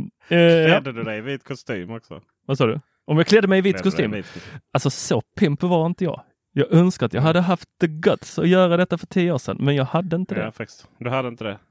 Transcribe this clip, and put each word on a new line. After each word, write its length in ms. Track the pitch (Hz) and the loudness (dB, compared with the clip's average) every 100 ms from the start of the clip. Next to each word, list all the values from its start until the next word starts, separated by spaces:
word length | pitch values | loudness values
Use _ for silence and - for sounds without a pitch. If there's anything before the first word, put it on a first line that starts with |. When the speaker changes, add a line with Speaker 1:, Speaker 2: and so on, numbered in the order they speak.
| - - _ | -8 -14 _
Speaker 1:
eh, 100 | 170 | 4
ja. 280 | 170 165 160 | 6 6 4
Speaker 2:
Klädde 240 | 156 135 | 2 0
du 120 | 113 | -8
dig 140 | 110 107 | -8 -8
i 40 | |
vit 220 | 120 139 | -8 -10
kostym 480 | - 135 - 107 90 | -10 -14 -8 -8 -8
också? 300 | 113 - 76 - _ - | -12 -14 -20 -20 _ -6
Speaker 1:
Vad 120 | 135 | 0
sa 80 | 117 | 2
du? 140 | 147 - _ - | 0 -8 _ -2
Om 120 | 151 | 2
jag 100 | 170 | 4
klädde 200 | 214 196 | 4 6
mig 120 | 190 | 4
i 20 | |
vit 140 | 190 190 | 2 0
Speaker 2:
Klädde 80 | 190 | -2
du 60 | 165 | -2
dig 80 | 120 | -2
i 20 | |
Speaker 1:
kostym? 40 | |
Speaker 2:
vit 220 | 104 92 | -4 -10
kostym? 260 | - - - - | -16 -18 -20 -6
Speaker 1:
Alltså, 160 | 135 139 | -2 -2
så 320 | - - 120 | -4 -2 -4
pimp 420 | - - 175 143 | -4 -2 0 0
var 220 | 180 175 160 | 0 0 0
inte 180 | 175 | -2
jag. 200 | 180 - - _ _ | -6 -6 -14 _ _
Jag 180 | 139 143 | -2 2
önskar 320 | 165 180 - 120 | 4 4 2 -2
att 80 | |
jag 80 | 113 | 0
Speaker 2:
Mm. 60 | 156 | 0
Speaker 1:
hade 140 | 175 | 2
haft 280 | 175 175 - _ | 0 -2 -6 _
the 60 | 170 | -2
guts 520 | 156 190 - - - | 0 0 0 -4 -2
att 80 | 165 | 2
göra 300 | 185 185 170 | 4 4 2
detta 200 | 180 175 | 0 -4
för 80 | - | -4
tio 240 | 190 175 | -2 0
år 60 | 147 | -2
sedan, 200 | - - | -4 -4
men 160 | 135 143 | 0 0
jag 100 | 131 | 0
hade 300 | 160 185 165 | -2 -2 -4
inte 200 | 185 - | -4 -6
Speaker 2:
Ja, 100 | 110 | -8
Speaker 1:
det. 60 | |
Speaker 2:
faktiskt. 360 | - 110 - _ _ | -10 -14 -14 _ _
Du 120 | 120 | -6
hade 180 | 131 127 | -4 -6
inte 160 | 117 | -8
det. 160 | 110 98 _ | -10 -10 _